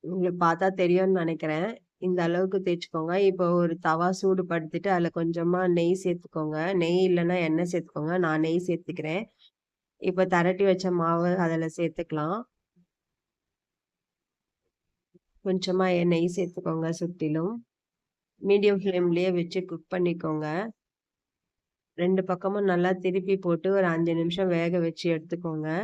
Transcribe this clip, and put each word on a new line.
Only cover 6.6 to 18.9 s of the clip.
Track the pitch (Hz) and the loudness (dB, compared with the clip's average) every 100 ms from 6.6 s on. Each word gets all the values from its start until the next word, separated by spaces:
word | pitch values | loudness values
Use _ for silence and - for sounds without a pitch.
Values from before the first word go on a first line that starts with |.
| 165 | -2
நெய் | 196 165 175 | 0 2 2
இல்லைன்னா | 185 175 170 180 | 4 4 2 0
எண்ணெய் | 165 160 175 | 0 0 0
சேர்த்துக்கோங்க. | 175 170 - 151 180 | -2 -4 -6 -2 0
நான் | 170 156 | 0 2
நெய் | 160 165 | 2 0
சேர்த்துக்கிறேன். | 175 165 - 175 156 170 226 _ _ _ _ _ _ _ | 0 -4 -4 -8 -4 -6 -6 _ _ _ _ _ _ _
இப்ப | 185 180 185 | -4 0 2
திரட்டி | 180 170 185 | 2 2 2
வச்ச | 196 185 190 | 2 2 0
மாவு | 180 165 170 175 185 | 0 2 2 2 2
அதுல | 170 165 160 | 0 0 -4
சேர்த்துக்கலாம். | - 165 160 165 156 151 208 247 _ _ _ _ _ _ _ _ _ _ _ _ _ _ _ _ _ _ _ _ _ _ _ _ _ _ _ _ _ | -2 -4 -4 -6 -4 -4 -4 -8 _ _ _ _ _ _ _ _ _ _ _ _ _ _ _ _ _ _ _ _ _ _ _ _ _ _ _ _ _
கொஞ்சமா | 196 185 185 185 185 | -2 -2 0 0 2
எ-, | 175 175 | 2 2
நெய் | 170 175 | 2 2
சேர்த்துக்கோங்க | 175 180 175 180 160 160 | 0 -4 -4 -4 -2 -2
சுத்திலும். | 165 175 175 156 156 175 233 - _ _ _ _ _ _ _ | -4 -6 -4 -2 0 -2 -6 -12 _ _ _ _ _ _ _
மீடியம் | 190 202 202 196 | 2 4 4 2
ஃப்ளேம்லயே | 196 | 0